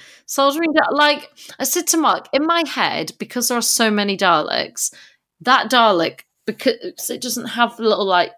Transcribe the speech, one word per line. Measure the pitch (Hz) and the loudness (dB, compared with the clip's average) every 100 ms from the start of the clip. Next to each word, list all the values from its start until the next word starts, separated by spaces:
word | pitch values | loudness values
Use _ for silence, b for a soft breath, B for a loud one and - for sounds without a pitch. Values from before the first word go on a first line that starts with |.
| B B B | B B B
Soldering | - 277 285 330 | 0 0 0 0
Da-, | 302 - | 0 0
like, | 285 294 294 - - B B | 2 2 0 -6 -20 B B
I | |
said | 269 359 330 | -4 -2 0
to | 330 | 2
Mark, | 262 175 - | 2 0 -2
in | 269 311 | -2 0
my | 339 302 | 0 -2
head, | 254 170 - 156 - | -2 -2 -2 -6 -10
because | - 247 240 | -10 -4 -2
there | 240 | -2
are | |
so | 226 - 226 | 0 0 2
many | 208 202 190 | 0 -2 2
Daleks, | 190 160 - - - - - - B B _ - | 2 2 2 -4 -4 -6 -8 -8 B B _ -6
that | 240 262 214 | 2 2 2
Dalek, | 254 226 175 - - - _ - | 4 4 4 0 -4 -18 _ -10
because | 208 - - 185 - - | -4 -2 -2 -6 -10 -10
it | 247 | -8
doesn't | 254 240 214 | -8 -8 -6
have | 233 233 - | -2 -2 0
the | |
little, | 226 202 196 | 0 0 2
like, | 180 170 | 2 0